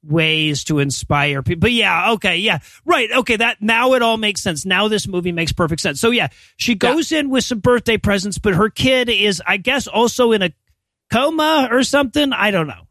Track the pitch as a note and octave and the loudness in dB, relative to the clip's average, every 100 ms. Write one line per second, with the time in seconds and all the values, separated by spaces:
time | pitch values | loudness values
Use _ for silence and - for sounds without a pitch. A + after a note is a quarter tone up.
0 | D#3 D#3+ D#3+ D#3 D#3 C#3+ - D3+ C#3+ - | 0 0 2 2 0 -4 -2 0 0 -4
1 | - D3 C#3+ C#3 C3+ F3 G3 A#3+ G3+ E3+ | -2 0 0 -2 -4 0 2 2 2 2
2 | F#3+ A#3 G3 E3+ G#3+ - - - - E4 | 0 0 0 0 -2 -2 -6 -16 0 0
3 | A3+ C4 B3 A3+ A#3 A3+ G#3+ A3+ B3+ C4 | 2 0 0 0 0 -2 0 2 2 2
4 | A#3 A3+ G#3+ F#3+ G3+ D#3 F#3+ F#3 G#3+ G#3+ | 2 0 -2 -2 -2 -4 -2 0 2 -2
5 | G3+ F3+ F3+ E3+ E3 - E3+ D#3 E3+ C#3+ | -2 -4 -4 -4 -4 -2 -2 -2 -4 -2
6 | A3+ A#3+ D#3 - - _ - G#3+ A#3+ D4 | 0 0 -2 -6 -20 _ -2 0 2 0
7 | D#4 D#4 C#4+ C4 - A#3+ B3 B3 - A3 | 0 -2 0 -2 -2 -2 2 2 2 -2
8 | G#3 G3+ G3+ F#3 G#3 F3 G#3+ - C4 C4 | 0 0 -2 -2 0 2 0 2 2 2
9 | B3 G#3 G#3 E3+ - G3 F#3+ C#4 - G#3 | 0 0 0 -2 -2 -2 0 -2 -2 0
10 | A#3 - A#3+ A3 F3+ - _ _ _ _ | 0 2 2 2 0 -4 _ _ _ _
11 | _ A3 C#4+ D#4+ D#4 D#4 C4 A#3+ C4 C#4 | _ 0 0 0 2 2 2 0 2 0
12 | C#4 D4 C#4+ B3+ G#3 F#3+ D#3 F2+ - | 0 0 -2 0 0 0 -2 -8 -20